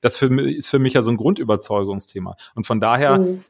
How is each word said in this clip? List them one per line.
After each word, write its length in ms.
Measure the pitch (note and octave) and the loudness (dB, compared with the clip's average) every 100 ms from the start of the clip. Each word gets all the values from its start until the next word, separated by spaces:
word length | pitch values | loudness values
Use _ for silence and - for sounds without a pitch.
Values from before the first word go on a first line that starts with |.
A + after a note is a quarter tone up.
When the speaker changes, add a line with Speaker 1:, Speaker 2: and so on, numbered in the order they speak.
Speaker 1:
das 140 | B2+ - | -2 0
für 100 | C3 | 2
mi-, 200 | C3 C#3 | 2 0
ist 200 | D3 - | -4 -2
für 100 | C#3 | 0
mich 140 | C3 | 2
ja 100 | C3+ | 2
so 80 | A2+ | 2
ein 60 | A#2 | 0
Grundüberzeugungsthema. 1160 | B2 G#3 A2+ G#2 - G#2 G2 G2 - G2 F#2 F#2+ - - | 0 0 0 -2 0 -2 -2 -6 -10 -12 -12 -14 -14 -10
Und 100 | G#2+ | -4
von 140 | A2+ | 0
daher 400 | A2 A#2+ C#3 C#3 | 2 2 4 4
Speaker 2:
Mhm. 240 | F#3 F#3 | 2 -2